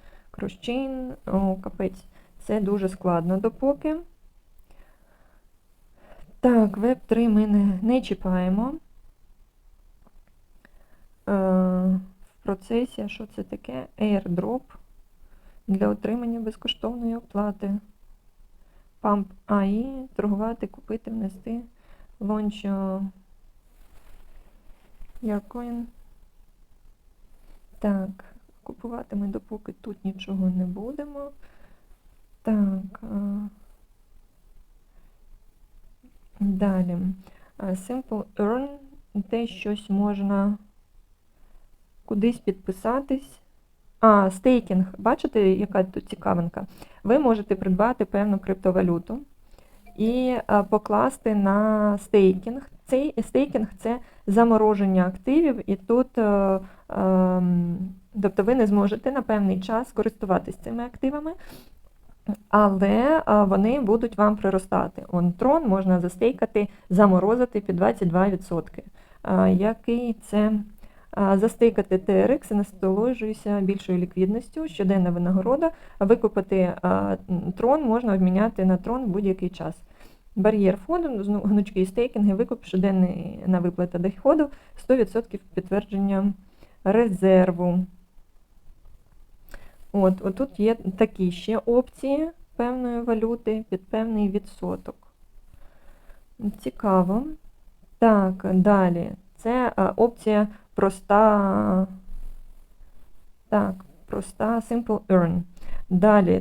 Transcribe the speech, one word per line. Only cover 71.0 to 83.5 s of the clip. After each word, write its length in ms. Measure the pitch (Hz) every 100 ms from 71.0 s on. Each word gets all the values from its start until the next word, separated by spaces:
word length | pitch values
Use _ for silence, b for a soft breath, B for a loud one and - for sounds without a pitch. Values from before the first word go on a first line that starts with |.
| b -
е, 200 | 196 196
застейкати 600 | 226 - 233 208 190 185
Т 140 | 190
Р 200 | 190 208
Ікс 180 | 294 -
і 40 |
насолоджуюся 1080 | 208 202 185 190 190 240 240 220 214 208 202
більшою 380 | 190 196 - 180
ліквідністю, 720 | 180 185 190 226 - 214 214
щоденна 420 | - 190 196 180
винагорода. 600 | 175 175 185 190 285 330 B B B
Викупити, 560 | 196 240 214 208 190 190
е, 220 | 180 170 180 190 202 190 -
Tron 540 | 180 185 185 233 302
можна 320 | 254 226 240
обміняти 500 | 196 185 185 226 214
на 120 | 185 180
Tron 280 | 220 254
в 40 | 233
будь-який 400 | 185 196 185 175
час. 280 | - 160 - - b b b _ 208
Бар'єр 400 | 208 214 190 196
входу, 480 | - 349 320 220
зну-, 160 | 202 208
гнучкий 460 | 202 208 196 190 190
стейкінг, 480 | 214 247 214 202
викуп, 300 | 190 247 -
щоденна 960 | - 185 196 190 185 - - - 185